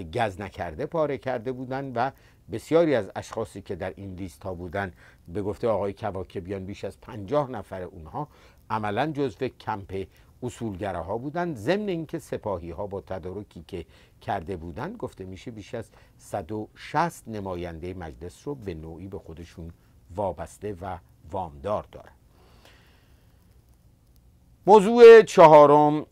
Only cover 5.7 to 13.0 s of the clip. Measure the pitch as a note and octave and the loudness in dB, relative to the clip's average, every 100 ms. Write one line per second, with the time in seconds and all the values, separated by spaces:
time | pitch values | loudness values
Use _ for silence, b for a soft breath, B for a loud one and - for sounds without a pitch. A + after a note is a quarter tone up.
5.7 | G2+ G2+ F#2+ G#2+ F#2+ F#2 G#2+ F2+ G2 F#2+ | -2 -4 -8 -10 -10 -12 -12 -10 -10 -10
6.7 | G2+ G2+ - - A2+ F#2+ C#3+ C3 A#2+ F#2 | -12 -14 -14 -18 -16 -6 -4 -4 -8 -12
7.7 | F#2+ F2+ F#2 D#2 G#2+ D3 b b b - | -12 -12 -14 -14 -12 -12 b b b -10
8.7 | A2 G#2+ G2+ D3+ C#3+ C#3 - B2+ - - | -8 -6 -4 -4 -4 -6 -6 -10 -10 -10
9.7 | G#2+ F#2+ F#2+ F#2 b b - B2 - A#2 | -10 -10 -12 -12 b b -14 -12 -10 -10
10.7 | F#2 G2+ F#2 E2+ A2 C3+ D#3 F3 C3+ G#2 | -8 -8 -8 -8 -8 -8 -8 -8 -6 -4
11.7 | F#3+ G#3+ E3+ D#3 E3 - B2 G#2+ F#2 E2 | -4 -2 -8 -8 -12 -10 -10 -8 -8 -10
12.7 | D#2+ G#2 F#2+ | -12 -10 -10